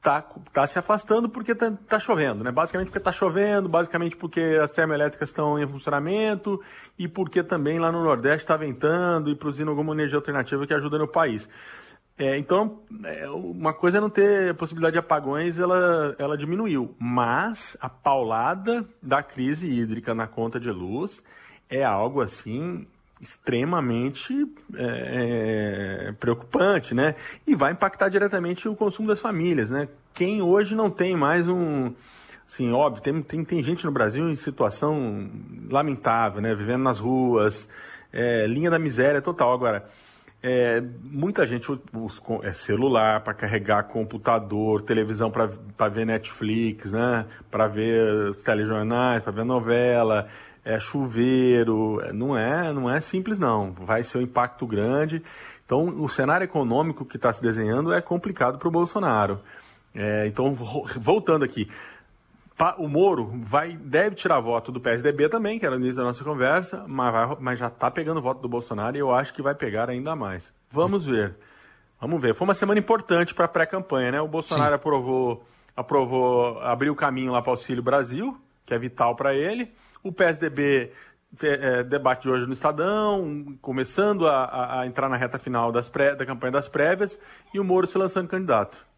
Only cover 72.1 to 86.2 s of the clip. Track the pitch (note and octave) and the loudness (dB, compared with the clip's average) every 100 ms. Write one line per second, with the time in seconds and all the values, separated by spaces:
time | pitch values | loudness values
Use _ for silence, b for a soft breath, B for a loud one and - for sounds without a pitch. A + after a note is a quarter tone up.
72.1 | E3 D#3 - F#3 G3 G3+ G#3 G3+ A3+ - | 0 0 2 2 0 2 2 4 0 4
73.1 | E3+ E3+ - E3+ F3 D#3+ F#3+ F#3+ C#3 B2 | 2 2 2 0 2 0 -2 -2 -2 0
74.1 | C3+ D#3 D#3+ - D#3 D3 C#3+ D#3 C#3+ B2 | -2 -2 -4 -2 0 2 2 2 0 2
75.1 | C3 B2 A2+ b b b - B2 C#3+ B2+ | 0 0 -2 b b b -10 0 2 2
76.1 | B2+ B2+ B2 A#2+ A2+ B2 A#2+ C#3+ D3 D3 | 2 4 4 2 0 -2 0 0 2 0
77.1 | C3 C3 B2 A#2+ B2 - B2 A#2+ C#3 B2+ | 0 0 0 0 -2 -2 -4 2 2 2
78.1 | B2+ A#3+ C4 _ _ _ A#2+ A#2+ - A#2+ | -4 -6 -8 _ _ _ -4 -4 0 0
79.1 | A#2 C#3 C#3 D#3+ A3+ B3 b b b G3 | 2 0 2 0 -4 -8 b b b -12
80.1 | E3+ F3+ D#3 E3 C3+ C#3+ C3+ A#2+ B B | 2 2 4 -2 0 2 2 0 B B
81.1 | B _ - D#3 C#3+ C3+ B2+ B2 C#3+ C3 | B _ -4 0 0 2 0 0 2 2
82.1 | B2+ C3 B2+ B2 C3 D3+ D3+ F3 G#3+ G#3+ | 2 0 0 0 -2 -2 0 0 0 0
83.1 | G3+ E3+ D3 C#3+ C3+ - C3 B2+ - G3+ | 0 -2 -6 -10 -14 -6 -4 -2 2 2
84.1 | G3+ E3 C#3 B2+ B2+ B2 C3 B2+ B2 C3+ | 4 4 4 0 -2 -4 -2 -4 -2 -2
85.1 | B2+ B2 B2+ - B2 A#2 A#2 A#2+ - C#3 | 0 -2 -4 -4 0 2 0 -2 2 2
86.1 | C#3 | 2